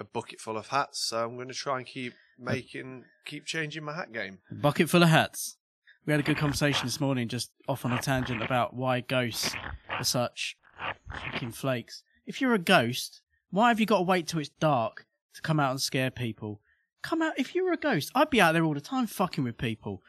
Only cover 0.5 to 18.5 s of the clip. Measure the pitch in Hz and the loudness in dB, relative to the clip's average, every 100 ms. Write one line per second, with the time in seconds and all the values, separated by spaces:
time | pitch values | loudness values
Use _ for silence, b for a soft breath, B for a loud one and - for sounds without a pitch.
0.5 | 110 104 135 139 - - 113 117 123 127 | -8 -2 -2 -2 -2 -4 -2 -4 -6 -10
1.5 | 123 143 131 120 139 123 - _ - 123 | -8 -4 -4 -6 -10 -10 -12 _ -12 -4
2.5 | 131 - 135 131 127 - _ - 151 151 | -4 -6 -12 -14 -16 -20 _ -16 -14 -8
3.5 | 160 151 156 151 156 - 113 98 95 - | -6 -6 -8 -10 -10 -8 -8 -8 -10 -16
4.5 | 110 139 139 160 175 170 156 104 - - | -2 0 2 4 6 8 6 4 -2 -12
5.5 | - _ _ _ b - 151 143 147 151 | -12 _ _ _ b -2 0 2 2 2
6.5 | 139 147 135 127 - 139 127 117 120 - | 2 2 2 -2 -2 0 0 -2 -4 -8
7.5 | _ - 135 123 123 - 131 123 117 113 | _ -6 -4 0 -2 0 0 0 -4 0
8.5 | 127 113 120 127 123 - 131 120 107 - | 0 0 0 0 0 0 0 0 -2 -4
9.5 | - - - - - 131 131 117 - - | -6 -10 -12 -10 -4 -2 0 0 -2 -10
10.5 | - _ - - - - - - - 120 | -10 _ -10 -8 -8 -10 -12 -8 -6 -6
11.5 | - 135 123 - - _ _ - - 262 | -6 -4 -2 -4 -16 _ _ -12 -2 2
12.5 | 220 170 175 117 131 - - _ _ - | 2 6 6 6 0 -6 -12 _ _ -4
13.5 | 180 240 220 214 202 180 185 156 165 139 | 2 4 4 4 4 4 2 0 -4 -4
14.5 | - 156 131 110 - - _ _ - - | 0 2 4 0 -4 -20 _ _ -10 0
15.5 | 156 135 135 - 139 131 123 117 110 107 | 2 2 0 -2 0 -2 -2 -6 -6 -8
16.5 | 104 _ _ _ _ - 330 320 302 262 | -10 _ _ _ _ -4 -2 0 -2 -2
17.5 | 349 370 330 302 180 - - 302 233 170 | 0 0 0 0 0 0 2 4 6 6